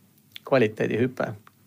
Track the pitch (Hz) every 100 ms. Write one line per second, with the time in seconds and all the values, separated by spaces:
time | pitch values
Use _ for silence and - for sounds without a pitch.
0 | _ _ _ - - 135 107 - 120 117
1 | 127 - - 107 - _